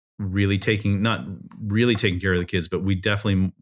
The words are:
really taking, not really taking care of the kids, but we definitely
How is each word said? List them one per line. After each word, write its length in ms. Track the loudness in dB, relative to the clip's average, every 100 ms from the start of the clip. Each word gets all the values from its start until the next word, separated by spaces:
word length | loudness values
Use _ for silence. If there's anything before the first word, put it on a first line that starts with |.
| _ -8
really 400 | -4 0 2 2
taking, 440 | 2 0 0 0
not 240 | 0 -2 -6 -12 -16 -12
really 340 | -2 2 4 4
taking 260 | 0 0
care 100 | 0
of 60 | 0
the 60 | 0
kids, 240 | -2 -2
but 140 | -4
we 120 | -2 0
definitely 560 | 0 0 2 2 0 -4